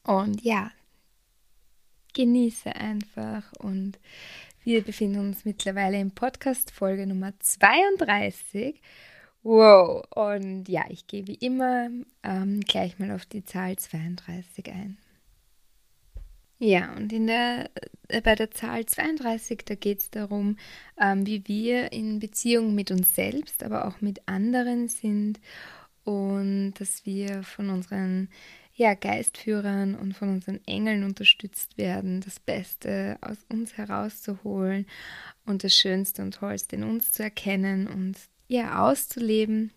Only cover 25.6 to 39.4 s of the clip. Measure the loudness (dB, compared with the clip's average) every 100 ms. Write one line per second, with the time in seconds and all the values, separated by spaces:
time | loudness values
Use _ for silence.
25.6 | -20 -20 -20 _ -4 -2 0 0 0 0
26.6 | -2 -6 -8 -8 -6 -6 -4 -6 -10 -8
27.6 | -4 -4 -4 -4 -2 -2 -4 -10 -20 -20
28.6 | -20 2 2 4 -2 -2 -4 -6 -4 -2
29.6 | 0 0 -2 -2 -6 -4 -2 -2 -4 -10
30.6 | -6 -2 0 0 -2 2 2 2 -2 -10
31.6 | -12 -4 -2 -2 -2 -4 -6 -10 -6 -6
32.6 | -6 -10 -6 -4 -4 -8 -10 -14 _ -8
33.6 | -6 -10 -6 -6 -6 -8 -10 -8 -6 -2
34.6 | 0 -2 -4 -12 -16 -16 -18 -14 -4 -4
35.6 | 2 4 4 2 0 -4 -8 -6 -6 -6
36.6 | -6 -6 -4 -2 -2 -2 -4 -4 -2 0
37.6 | 2 0 -2 -4 -6 -6 -14 _ _ -2
38.6 | 0 2 4 4 -2 -4 2 2